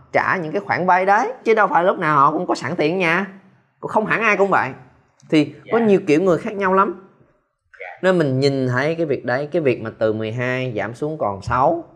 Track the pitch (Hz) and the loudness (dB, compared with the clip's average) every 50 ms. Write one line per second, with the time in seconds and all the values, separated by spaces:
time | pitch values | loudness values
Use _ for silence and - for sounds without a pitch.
0 | - _ - - - 107 143 185 165 156 156 202 202 - - - 175 180 175 180 | -20 _ -2 0 0 0 -2 -2 -4 -6 -6 -6 -4 -2 -4 -2 2 2 2 2
1 | 190 190 196 214 262 427 - - - 226 226 220 208 185 196 165 175 185 226 - | 4 2 2 2 2 -2 -6 -6 0 0 2 2 2 2 2 2 2 2 0 0
2 | 180 151 151 143 135 147 165 - 180 - - - - 123 - 175 156 151 170 190 | 0 2 4 6 4 4 4 0 -2 -4 -4 -4 -4 -6 -4 0 0 0 0 0
3 | 185 165 165 180 202 196 - - _ _ _ _ _ _ _ _ - 147 - 220 | 0 0 0 0 -2 -4 -10 -20 _ _ _ _ _ _ _ _ -14 -4 -2 -2
4 | 214 - 147 175 226 220 208 185 196 202 175 127 107 127 131 - - - _ _ | -2 0 -2 -2 0 0 2 2 2 2 2 0 0 -2 -6 -12 -20 -20 _ _
5 | _ _ _ _ _ - - 156 147 147 - - - - - 233 233 214 196 175 | _ _ _ _ _ 0 2 2 2 2 -4 -14 -10 -2 0 0 4 4 4 2
6 | - - 143 156 185 190 170 147 - 220 208 196 196 185 185 190 196 220 339 - | 4 2 2 2 4 2 2 0 -2 -6 -6 -4 -2 0 2 2 2 0 -2 -8
7 | - - _ _ _ _ _ _ _ _ _ _ _ _ _ - - - - - | -14 -20 _ _ _ _ _ _ _ _ _ _ _ _ _ -20 -18 -18 -16 -4
8 | - 185 190 175 160 139 131 131 139 143 139 135 131 127 123 123 135 151 165 165 | 0 0 2 2 0 0 0 0 0 0 0 0 -2 0 0 0 0 -2 -2 -2
9 | 170 147 131 107 120 123 120 135 147 147 147 175 156 135 117 - 104 113 107 - | -2 -2 -2 -4 -2 -4 -4 -4 -4 -4 -4 -2 0 0 0 0 -4 -10 -6 -2
10 | 113 110 107 107 110 110 113 127 123 123 127 127 127 127 117 104 98 104 120 - | -2 -2 0 -2 -4 -6 -6 -4 -4 -2 -2 -2 -4 -4 -6 -6 -6 -6 -8 -8
11 | 151 151 156 151 135 104 98 98 95 - 120 127 131 156 330 339 330 - - | -8 -8 -6 -4 -4 -6 -6 -6 -6 -4 -2 0 2 0 0 -2 -6 -12 -20